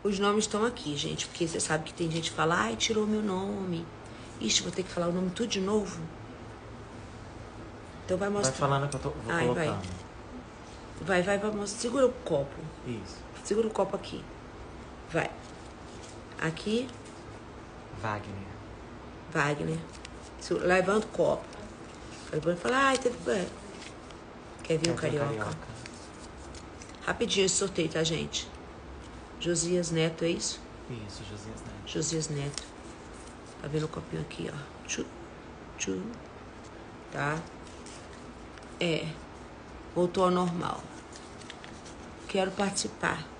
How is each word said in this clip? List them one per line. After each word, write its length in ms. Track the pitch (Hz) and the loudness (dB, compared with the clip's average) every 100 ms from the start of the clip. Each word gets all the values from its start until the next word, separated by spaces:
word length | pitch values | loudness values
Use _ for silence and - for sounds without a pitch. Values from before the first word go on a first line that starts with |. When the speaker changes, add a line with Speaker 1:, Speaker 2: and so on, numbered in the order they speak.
Speaker 1:
Os 140 | 202 190 | 4 6
nomes 280 | 202 208 208 | 6 6 4
estão 200 | 208 233 | 4 4
aqui, 320 | 233 147 143 | 2 -2 0
gente, 300 | 156 156 - | 0 0 -4
porque 200 | - 165 | 0 2
você 120 | - | 2
sabe 240 | - 156 | 2 2
que 100 | 160 | 0
tem 160 | - 165 | 0 0
gente 220 | 160 156 | 2 0
que 40 | - | 2
fala, 200 | 160 175 | 4 6
"Ai, 200 | 220 226 | 4 2
tirou 300 | - 214 214 | 4 4 6
meu 160 | 214 | 4
nome." 640 | 214 185 196 202 190 170 165 - - - - - | 4 2 0 0 0 -2 -2 -10 -12 -12 -12 -2
Ixi, 240 | 220 - | 4 4
vou 80 | 185 | 4
ter 100 | 180 | -2
que 60 | 180 | -2
falar 180 | - 170 | 2 2
o 40 | |
nome 180 | 175 185 | 4 2
tudo 180 | 180 233 | 2 0
de 140 | 208 | 2
novo? 380 | 190 214 190 170 160 - - - - - - - - - - - - - - - - - - - - | 4 4 4 -4 -8 -8 -12 -12 -12 -12 -12 -12 -12 -12 -12 -12 -12 -12 -12 -10 -12 -12 -12 -12 -2
Então 120 | 185 | 2
vai 120 | 202 | 4
Speaker 2:
Vai 80 | 208 | 4
Speaker 1:
mostrar. 180 | - - | 2 4
Speaker 2:
falando 320 | 139 139 143 | 4 4 2
que 60 | 143 | 0
eu 40 | |
tô, 100 | 143 | -2
vou 100 | - 113 | -4 0
Speaker 1:
Ai, 120 | 170 165 | 4 4
vai. 180 | 170 156 | 4 2
Speaker 2:
colocando. 220 | 104 92 90 - - - - - - - - - - | 2 -2 -6 -10 -12 -12 -12 -12 -14 -14 -14 -12 -6
Speaker 1:
Vai, 200 | 156 180 | 4 4
vai, 160 | 180 202 | 6 4
vai, 140 | 208 | 4
mostra. 280 | 208 202 - | 0 -2 -2
Segura 260 | 240 269 254 | 0 6 6
o 40 | |
copo. 440 | - - 151 139 - 156 - 127 | 6 2 2 2 -4 -10 -8 -6
Speaker 2:
Isso. 300 | 113 95 - - - | -6 -6 -10 -12 -10
Speaker 1:
Segura 240 | - 208 220 | 2 4 4
o 20 | |
copo 240 | - 190 190 | 4 2 2
aqui. 280 | - - - - - - - - - - - | -4 -8 -8 -12 -12 -12 -12 -12 -12 -12 -2
Vai. 180 | 160 - - - - - - - - - - - - | 0 0 -2 -12 -12 -12 -12 -12 -12 -12 -12 -12 -2
Aqui. 460 | 160 160 208 226 262 - - - - - - - - - - - | 0 0 2 2 2 -6 -12 -12 -12 -12 -12 -12 -12 -14 -12 -4
Speaker 2:
Wagner. 500 | 110 104 98 98 95 - - - - - - - - | -2 -2 -2 -8 -8 -10 -10 -12 -12 -12 -12 -12 -4
Speaker 1:
Wagner. 460 | 165 143 147 160 160 160 - - - - - | 2 4 4 2 0 -4 -10 -12 -12 -12 -10
Se-, 140 | - 175 | 0 4
levanta 500 | 180 185 185 214 - | 8 8 8 6 4
o 40 | |
copo. 360 | - 151 143 - - - - - - - - - | 4 6 4 0 -10 -10 -10 -12 -12 -12 -12 -2
Aí 80 | 156 | 0
depois 200 | 151 175 | 2 2
fala, 180 | - 254 | 4 6
"Ai, 200 | 269 262 | 6 6
teve 200 | 247 - | 4 2
ban-." 260 | - 220 175 - - - - - - - - - - - | 2 4 2 -4 -12 -10 -12 -12 -12 -12 -14 -14 -14 -12
Quer 140 | - 160 | 2 4
vir 140 | 165 | 4
o 40 | 165 | 4
Speaker 2:
Quer 140 | 156 | 2
vir 60 | 143 | 4
o 20 | |
Speaker 1:
carioca? 140 | 127 113 | 2 2
Speaker 2:
carioca. 340 | 107 - - - - - - - - - - - - - - - - | -2 -4 -6 -10 -10 -12 -12 -12 -12 -12 -12 -12 -12 -12 -12 -6 -2
Speaker 1:
Rapidinho 400 | 185 233 196 190 | 2 4 6 6
esse 100 | - | 6
sorteio, 340 | 196 - 160 | 4 4 2
tá, 140 | 127 | 4
gente? 440 | 156 156 73 - - - - - - - - - - - | 4 4 2 -2 -4 -10 -12 -12 -12 -12 -12 -12 -12 -4
Josias 500 | 165 170 165 180 165 | 2 4 4 4 6
Neto, 320 | 165 160 160 | 6 4 4
é 60 | 170 | 2
isso? 300 | 180 - - - - - 120 104 | 4 0 -2 -8 -12 -8 -8 -8
Speaker 2:
Isso, 160 | - | -8
Josias 380 | 101 101 104 113 | -8 -8 -8 -8
Neto. 260 | - - - | -10 -10 -4
Speaker 1:
Josias 400 | 170 156 160 156 | 0 2 2 0
Neto. 340 | 147 143 143 - - - - - - - - - - | 0 -2 -4 -8 -12 -12 -12 -12 -12 -12 -12 -14 -8
Tá 60 | 151 | 0
vendo 180 | 151 156 | 2 2
o 20 | |
copinho 340 | - 160 165 | -2 -4 -4
aqui, 300 | 147 - 165 | -4 -4 -6
ó? 340 | 151 139 - - | -6 -10 -12 -6
Tchu, 180 | - - - - - - - - - | -4 -4 -6 -12 -12 -14 -14 -12 -4
tchu. 200 | - 92 220 240 - - - - - - - - - | -2 0 -2 -8 -12 -12 -12 -12 -12 -12 -14 -14 -10
Tá? 280 | 143 143 156 - - - - - - - - - - - - - - | -2 0 0 -4 -10 -12 -12 -12 -12 -12 -12 -12 -12 -12 -12 -12 0
É. 280 | 170 156 160 151 - - - - - - - 175 | 2 4 0 -6 -10 -12 -14 -14 -14 -12 -2 4
Voltou 300 | 175 185 185 | 4 6 6
ao 60 | |
normal. 500 | 180 180 170 - - - - - - - - - - - - - - - - - | 8 4 2 0 -2 -6 -12 -12 -14 -12 -14 -12 -12 -12 -12 -12 -12 -12 -12 -2
Quero 240 | 196 190 | 2 2
participar. 760 | 190 196 190 - - 170 - 156 | 4 2 2 -2 0 0 0 -4